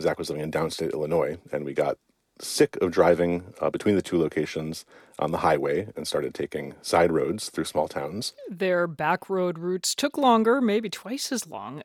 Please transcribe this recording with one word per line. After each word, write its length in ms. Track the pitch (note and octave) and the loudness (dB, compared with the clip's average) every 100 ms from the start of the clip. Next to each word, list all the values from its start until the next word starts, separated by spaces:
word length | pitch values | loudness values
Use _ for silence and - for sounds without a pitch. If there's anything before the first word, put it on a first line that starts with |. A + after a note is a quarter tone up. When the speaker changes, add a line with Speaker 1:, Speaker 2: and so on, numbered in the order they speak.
Speaker 1:
Zach 180 | D#2+ D2+ | -2 0
was 120 | D#2+ | -4
living 120 | D2+ | -6
in 80 | D#2 | -4
downstate 440 | D#2 D#2+ - D#2+ | -2 -2 -2 -4
Illinois, 420 | D2+ D2+ E2 C#2 F2 - | -2 0 0 0 -4 -6
and 140 | D2 C#2+ | -6 -4
we 80 | |
got 240 | C#2 C#2+ - _ _ _ - | -2 0 -2 _ _ _ -14
sick 380 | - - D3 - | -2 2 2 2
of 120 | F#2 | 0
driving, 600 | F2 E2+ E2+ F2 F2 F2+ - | 6 6 6 4 0 -4 -4
uh, 80 | C#2+ | -4
between 280 | - G#2+ F#2+ | 0 2 2
the 60 | |
two 140 | - F2 | 2 2
locations 680 | D2+ D#2 D2+ D#2 D#2+ D#2+ - - - - | 2 0 -2 -4 -6 -8 -14 -20 -16 -6
on 140 | D#2 | -4
the 60 | E2 | 0
highway 500 | E2 D2+ C#2+ C#2+ - - | 2 2 2 -2 -4 -8
and 100 | D2+ | -4
started 260 | D2 C2+ | -4 -4
taking 400 | - C#2+ D2+ C#2+ - | -6 -6 -6 -10 -10
side 280 | - F2+ E2+ | 0 4 4
roads 400 | D#2 C#2 G#2 - | 4 0 -4 -6
through 140 | - | -6
small 240 | D#2+ D2+ D#2+ | -4 -2 -2
towns. 440 | - C#2+ G2+ - - B4+ | -4 -6 -6 -8 -10 -12
Speaker 2:
Their 380 | F3+ F#3+ F3 F3 | -4 0 0 0
back 420 | D3+ D#3 F#3 - | -2 0 0 -2
road 300 | F#3+ F3+ D#3+ | -2 -2 -2
routes 340 | F3 F#3 - | -4 -4 -4
took 240 | - C#4+ - | -2 -2 2
longer, 440 | C4 A3+ A3+ C4+ | 6 6 6 4
maybe 280 | A#3 G#3 G#3+ | 4 2 -2
twice 440 | - G3 C#4 - | -8 -8 -6 -4
as 160 | B3 - | -4 -4
long, 340 | G2 G#2 D3 | -10 -10 -12